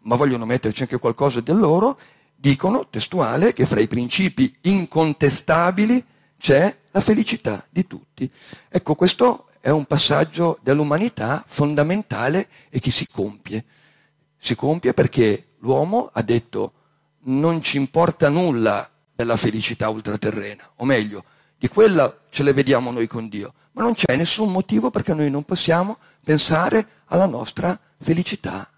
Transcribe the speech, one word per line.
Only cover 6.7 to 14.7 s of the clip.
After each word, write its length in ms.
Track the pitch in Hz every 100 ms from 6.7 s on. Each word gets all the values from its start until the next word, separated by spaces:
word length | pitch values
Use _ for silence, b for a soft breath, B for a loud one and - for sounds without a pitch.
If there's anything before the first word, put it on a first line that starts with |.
| - _
la 120 | 196
felicità 640 | 208 214 214 226 - 101 -
di 180 | - -
tutti. 460 | - _ - 131 B B B B
Ecco, 240 | 180 -
questo 540 | 151 185 - 247 - _ _
è 80 | 127
un 160 | 156
passaggio 760 | 139 151 - 147 156 165 170 -
dell'umanità 840 | 131 143 147 151 226 - 110 156 -
fondamentale 1000 | - 147 147 151 202 - 104 127 175 - b b
e 100 | 135
che 100 | -
si 160 | - -
compie. 560 | - 101 104 - 107 - b b b b b _ _
Si 160 | -
compie 400 | - 131